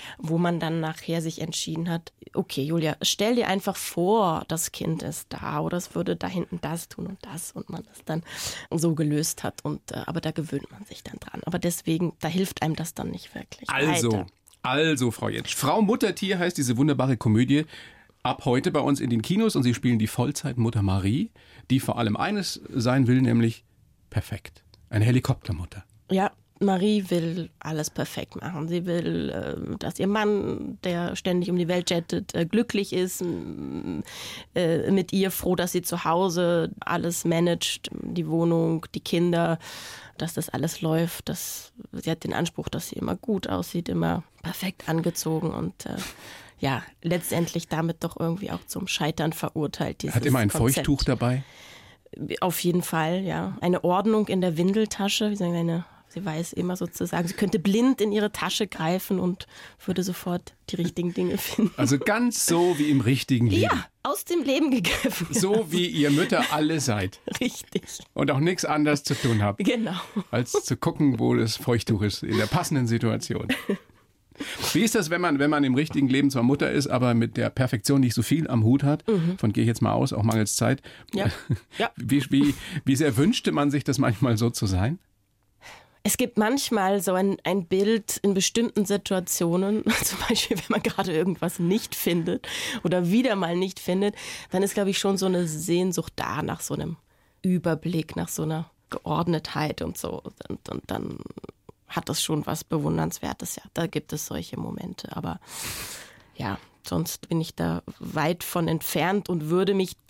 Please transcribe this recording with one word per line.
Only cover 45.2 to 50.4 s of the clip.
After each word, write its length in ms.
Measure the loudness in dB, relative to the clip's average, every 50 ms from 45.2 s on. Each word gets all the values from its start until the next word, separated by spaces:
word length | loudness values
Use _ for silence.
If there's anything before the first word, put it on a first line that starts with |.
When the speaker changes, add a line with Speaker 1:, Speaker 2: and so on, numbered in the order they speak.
| -2 -2 -2 -2 -2 -4 -4
Speaker 1:
und, 340 | -4 -6 -6 -8 -8 -10
äh, 100 | -10 -8 -8 -8 -10 -12 -16 -18 -20 -20 -20 -20 -20 -10 -4
ja, 240 | -2 -2 -2 -2 -4 -8 -14 _ -4
letztendlich 640 | -2 -2 -2 -2 -2 0 0 0 0 -2 -6 -6 -4
damit 340 | -4 -2 -2 -2 -4 -4 -6
doch 160 | -8 -6 -4
irgendwie 320 | -2 -2 -2 -2 -4 -6
auch 140 | -8 -8 -8
zum 220 | -10 -10 -8 -6 -6
Scheitern 460 | -4 -2 -2 -2 -2 0 -2 -2 -2
verurteilt, 600 | -2 -4 -4 -4 -2 -4 -4 -4 -4 -6 -6 -6
Speaker 2:
Hat 60 | -6 -4
Speaker 1:
dieses 200 | -2 -2 0 2
Speaker 2:
immer 140 | 2 4
ein 100 | 4